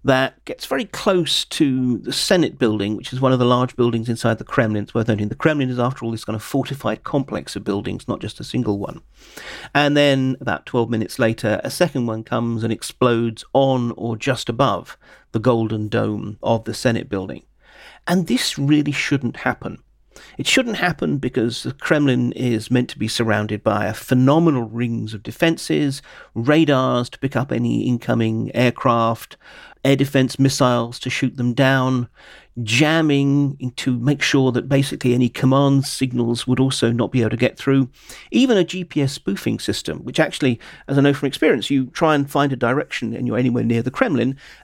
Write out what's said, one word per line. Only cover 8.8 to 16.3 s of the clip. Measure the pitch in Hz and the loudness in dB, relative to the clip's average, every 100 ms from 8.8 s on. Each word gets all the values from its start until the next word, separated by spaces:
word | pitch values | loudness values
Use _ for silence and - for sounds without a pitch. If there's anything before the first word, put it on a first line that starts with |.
| 98 - - _ - - - - - | -6 -12 -20 _ -20 -18 -16 -16 -2
And | 143 147 143 | 2 4 4
then | 143 135 131 131 | 4 4 0 -2
about | 127 80 - | -4 -6 -2
twelve | 123 113 | -2 0
minutes | 113 107 - | -2 -4 0
later, | 113 113 110 101 | 0 0 -2 -2
a | - | -4
second | - 175 131 117 | 0 0 0 -2
one | 110 | -4
comes | 110 120 117 117 | -4 -4 -2 -2
and | 110 | -4
explodes | 107 - - 127 117 117 110 - | -4 -8 0 2 2 -2 -6 -2
on | 135 135 131 120 | 2 2 2 -2
or | - 117 110 | -4 -6 -4
just | 135 123 - | -4 -2 -4
above | 117 135 95 - - _ - _ | 0 0 0 -6 -20 _ -20 _
the | 113 | 0
Golden | 117 117 110 110 107 | 2 2 0 -2 -2
Dome | 110 107 104 101 | -2 -2 -4 -8